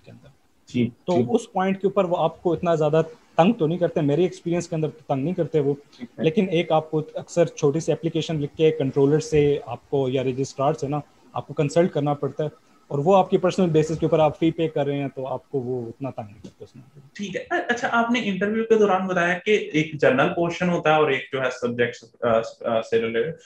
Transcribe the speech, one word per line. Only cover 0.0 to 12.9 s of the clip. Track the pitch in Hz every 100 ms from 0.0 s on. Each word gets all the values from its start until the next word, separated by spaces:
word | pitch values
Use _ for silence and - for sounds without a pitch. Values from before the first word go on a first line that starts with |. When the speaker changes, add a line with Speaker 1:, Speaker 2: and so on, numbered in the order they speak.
Speaker 1:
के | -
अंदर। | 113 - _ _ _ -
Speaker 2:
जी, | 123 120 - -
Speaker 1:
तो |
Speaker 2:
जी। | 175
Speaker 1:
उस | 240 233 -
point | 190 190 190
के | 196
ऊपर | 196 180
वो | 175
आपको | 156 - 185
इतना | 165 180 165
ज्यादा | 156 156
तंग | 160 - _ - 175
तो | 233 151
नहीं | 170
करते, | 170 170
मेरे | 147 147
experience | 180 - 175 175 170
के | 160
अंदर | 156
तो | - -
तंग | 139
नहीं | 139
करते | 180 151 156
वो, | 139
Speaker 2:
ठीक | 143 - - 123 -
है। |
Speaker 1:
लेकिन | 135 160 185
एक | 160 170
आपको | 156 156 156
अक्सर | 151 - 156 - 160
छोटी | - 147 147
सी | 160
application | 147 165 165 151 160
लिख | 143
के | - 160
controller | 156 135 143 139 151
से | 143 156 143 143 -
आपको | 120 - 143 131
या | 135
रजिस्ट्रार | 131 127 135 - 135
से | 156 135
ना | 147 - _ _ -
आपको | -
consult | 147 147 170 175
करना | 156 143
पड़ता | 143 139 -
है | 151 - _ _ _